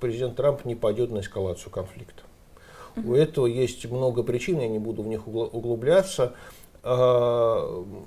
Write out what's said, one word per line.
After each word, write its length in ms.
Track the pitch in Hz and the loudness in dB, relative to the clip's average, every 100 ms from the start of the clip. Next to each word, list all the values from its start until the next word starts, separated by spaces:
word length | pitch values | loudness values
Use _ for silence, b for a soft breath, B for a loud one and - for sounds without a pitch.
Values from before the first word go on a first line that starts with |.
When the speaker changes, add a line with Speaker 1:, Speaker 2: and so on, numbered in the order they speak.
Speaker 1:
президент 360 | 127 113 127 120 | -4 -2 -4 0
Трамп 280 | 135 135 | 0 0
не 100 | 123 | -4
пойдет 360 | 117 110 104 120 | -2 -2 0 -2
на 80 | 107 | -2
эскалацию 520 | 95 - 95 87 - | -6 -4 -4 -4 -8
конфликта. 520 | - 95 - - - - - - - B B B - | -10 -10 -12 -18 -20 -20 -20 -20 -20 B B B -10
Speaker 2:
Мгм. 140 | 214 | 0
Speaker 1:
У 40 | |
этого 320 | 123 156 151 123 | 2 4 2 0
есть 380 | 120 127 - 113 | 2 -2 -2 -8
много 360 | 123 131 120 | -2 0 0
причин, 360 | 110 120 156 170 | 0 -2 0 -2
я 80 | 117 | 0
не 100 | 110 | -2
буду 240 | 107 107 | -4 -6
в 60 | 107 | -4
них 180 | 110 107 | -6 -6
угла-, 180 | 110 113 | -4 -4
углубляться. 880 | 120 120 117 127 180 190 - 123 B B B B - | -4 -2 0 4 4 4 0 -2 B B B B -12
Э, 1040 | - 123 127 123 120 120 117 110 71 90 92 107 | -2 4 6 6 4 4 4 2 0 -6 -10 -14